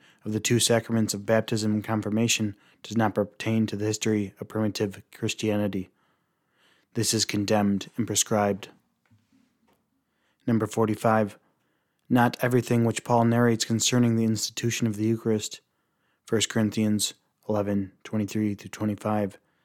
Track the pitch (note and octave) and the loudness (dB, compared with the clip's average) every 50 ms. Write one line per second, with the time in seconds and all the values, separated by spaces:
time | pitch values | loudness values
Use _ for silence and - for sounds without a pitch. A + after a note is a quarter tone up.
0 | _ _ _ _ - G#2+ G#2+ A2 - - A#2+ A2+ - - A#2 A2+ A2 - A2+ A2+ | _ _ _ _ -8 -6 -4 -4 0 2 2 2 4 4 2 2 2 0 0 0
1 | G#2+ G#2 - G2+ G2+ A2+ A2+ A2 A2 - A#2+ G#2+ G#2+ G#2+ G#2+ G#2+ G#2 - A2+ G#2+ | 0 0 -2 -4 0 2 2 2 2 0 -2 -2 0 0 0 -2 -2 -2 -4 -2
2 | G2+ G#2+ G#2 A2 A#2 A2+ - - A2 G#2 G2 - _ _ _ _ - - G#2+ A#2 | -2 -2 0 0 0 0 0 0 -2 -4 -4 -8 _ _ _ _ -16 -4 0 0
3 | A2 G#2 - G#2+ G2+ - - - - A2 A2+ A2+ A2 G#2 - G2+ G#2 G#2+ G#2+ - | 0 2 2 0 -2 -2 -4 -6 -4 -2 0 0 0 0 -2 -2 -2 -2 -2 -2
4 | - A2+ A2 G#2 G2+ F#2+ - - G#2+ - - A2 G#2+ G#2 F#2+ - G#2+ G2 F#2+ - | 0 0 0 0 0 -4 -8 -12 -14 -8 -4 -4 -2 -2 -2 -2 -4 -4 -6 -10
5 | - _ - - A#2 G#2+ - - - G#2+ G#2 G#2 G#2 G2+ F#2+ F#2+ F#2 - _ _ | -18 _ -10 -8 -6 -6 -4 -4 -2 -2 0 0 -2 -2 -2 -6 -8 -10 _ _
6 | _ _ _ _ _ _ _ _ _ _ _ _ _ _ _ _ _ _ - A#2+ | _ _ _ _ _ _ _ _ _ _ _ _ _ _ _ _ _ _ -4 -2
7 | A2 - - A2 - - - G#2 G2+ - A2 G#2 G#2 G2+ G2+ F#2+ - - - - | 0 0 0 0 0 0 -2 -2 0 2 2 4 4 4 2 0 -2 -6 -6 -4
8 | A2+ G#2 G#2 G2+ - - A2+ G#2 G#2 G2+ G2+ G2 - - - _ _ _ _ _ | -4 -2 -2 -2 0 0 2 2 2 2 0 -2 -6 -14 -20 _ _ _ _ _
9 | _ _ _ _ _ _ _ _ _ _ _ _ _ _ _ _ _ _ _ _ | _ _ _ _ _ _ _ _ _ _ _ _ _ _ _ _ _ _ _ _
10 | _ _ _ _ _ _ _ _ _ B2 A2+ A2 A2 G#2+ - A#2 A2+ A2 G#2+ - | _ _ _ _ _ _ _ _ _ 0 0 0 0 0 0 0 0 0 0 0
11 | - A2+ A2 A2 G#2+ G2 - - _ _ _ _ _ _ _ _ _ _ _ _ | 0 2 2 2 2 0 -4 -10 _ _ _ _ _ _ _ _ _ _ _ _
12 | _ - B2 B2 A#2+ B2 - - - B2 B2 B2 A#2 - B2 A#2 A#2 A2+ A2 - | _ 0 2 4 4 2 2 0 0 0 2 0 2 2 2 2 2 2 0 -2
13 | - - A#2+ A#2 A#2 A#2 A#2 A#2+ A#2+ A#2+ A2+ A2+ - - A#2 A2 - - B2+ B2 | 0 2 4 4 4 4 4 4 4 2 2 0 0 -2 0 0 0 2 2 4
14 | A#2+ A#2 A2+ A2+ A2+ A2+ A2 G#2 - - - - - A#2 A#2 - A#2+ A2+ G#2 G#2 | 4 4 2 2 2 0 0 -2 -4 -6 -6 -4 -4 -4 -2 -2 -2 -2 -2 0
15 | G#2+ A2 A2+ A2+ - A2+ A2 G#2+ - - - - _ _ _ _ _ _ _ _ | 0 0 0 0 0 0 0 0 -2 -6 -12 -16 _ _ _ _ _ _ _ _
16 | _ _ _ _ _ - A#2 G#2+ G2 - - A#2 A2 G#2 - A2+ A2 G#2+ G#2 G#2 | _ _ _ _ _ -2 -2 0 0 0 0 0 0 2 2 0 0 2 2 0
17 | - - - _ _ _ _ _ _ - G#2+ G#2 G2+ G2+ G2+ G2+ F#2+ F#2 - _ | -2 -4 -6 _ _ _ _ _ _ -4 -2 -2 0 0 -2 -2 -2 -4 -10 _
18 | - - - A2 G#2 G2 - A2 G#2+ G#2 G2+ - - F#2+ - - A2+ G#2+ G#2 G2 | -12 -6 -4 -4 -4 -2 -2 -2 -2 -2 -2 -6 -10 -14 -8 -6 -4 -4 -4 -4
19 | - G#2+ G#2+ G#2+ G#2 F#2+ - - _ _ _ _ | -4 -2 0 0 -2 -2 -4 -10 _ _ _ _